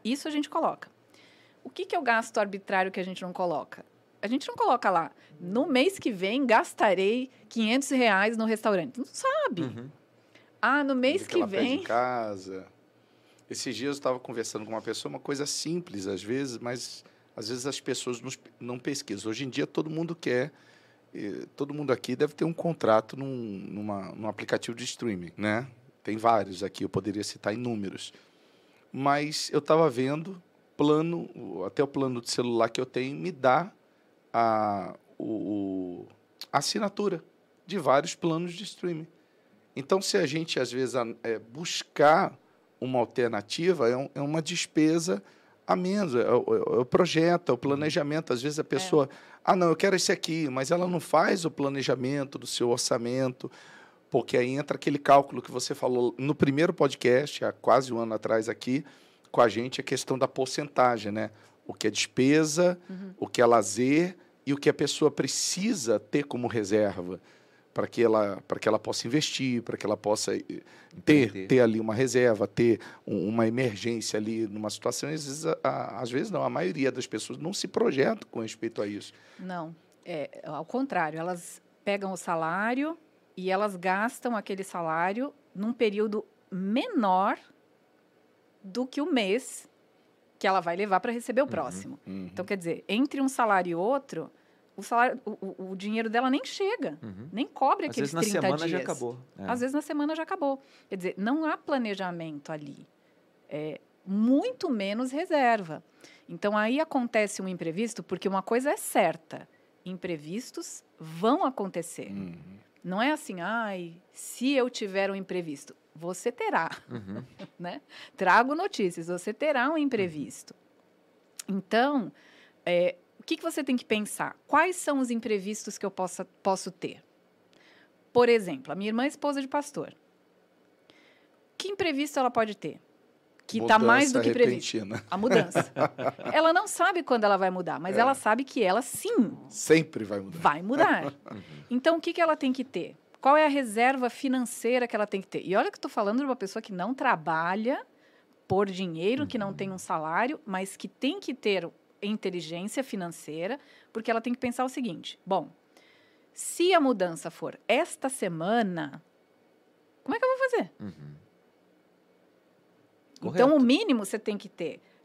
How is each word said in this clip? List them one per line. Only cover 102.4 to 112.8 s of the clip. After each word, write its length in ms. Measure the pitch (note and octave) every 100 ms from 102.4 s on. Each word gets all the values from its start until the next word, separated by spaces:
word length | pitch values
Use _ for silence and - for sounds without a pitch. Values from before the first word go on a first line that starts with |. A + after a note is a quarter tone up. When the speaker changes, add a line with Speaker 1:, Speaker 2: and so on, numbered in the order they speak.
| -
Speaker 1:
ali. 360 | D#3 D3 - - _ _ _ _ _ -
É, 320 | D3+ D#3 D3+ _ _ -
muito 640 | G3 A3+ C4+ A#4 B4 F4
menos 420 | A#3 G3 G#3+ B3+
reserva. 720 | C#4 F#4 D4+ B3 A3+ E3+ D3+ - _ - - -
Então, 280 | E3+ G#3 G#3
aí 220 | G#3+ C4+
acontece 600 | D#4 C#4 A#3+ A3 G#3 -
um 60 | F#3+
imprevisto, 540 | F3+ E3 E3 A3+ -
porque 260 | F3 F3+ G3+
uma 140 | F#3+
coisa 300 | F#3+ A#3 C4+
é 60 | G4+
certa, 720 | - C4+ F3+ D#3+ - - - _ _ _
imprevistos 1000 | F#3 F#3 F3+ D#3+ D3+ G3 B3+ - E4+ - - -
vão 460 | D#3+ D#3+ G#3+ D4+
acontecer. 680 | E4 C4 D3+ F3 E3 - A#2+
Speaker 2:
Uhum. 220 | G2 F#2+ E2+ - G2 - _